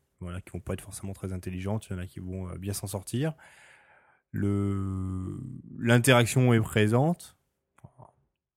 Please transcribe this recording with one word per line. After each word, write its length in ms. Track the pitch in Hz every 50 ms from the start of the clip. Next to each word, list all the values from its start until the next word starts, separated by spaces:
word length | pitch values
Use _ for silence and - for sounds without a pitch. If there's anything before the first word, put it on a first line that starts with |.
| _ _ _ -
voilà, 220 | 92 90 90 92
qui 100 | - -
vont 80 | - 87
pas 140 | - - 98
être 80 | 95
forcément 320 | - 101 - - - 98 92
très 180 | - - 92 95
intelligentes. 540 | 90 - 92 90 90 95 98 107 110 - -
Il 40 | 95
y 20 |
en 40 | 90
a 60 | 90
qui 140 | 90 - 95
vont, 300 | 92 90 92 95 92 87
euh, 80 | 87
bien 160 | 87 95 101 101
s'en 140 | - -
sortir. 460 | 98 - 95 - - - 120 147 160 156 _ - - - - - - - _ _ _ _ _ _ _ _ _ _ -
Le, 1080 | - 104 101 101 101 101 101 98 98 98 98 98 95 95 95 92 92 92 92 95 98 - - - - - - - - -
l'interaction 720 | 113 117 120 123 117 131 127 120 117 110 - 131 127 123 117
est 60 | 113
présente. 760 | 107 - - 113 104 107 113 123 143 165 175 - - - _ _ _ _ _ _ _ _ _ _ _ - _ _ - - _ _ _ _ _ _ _ _ _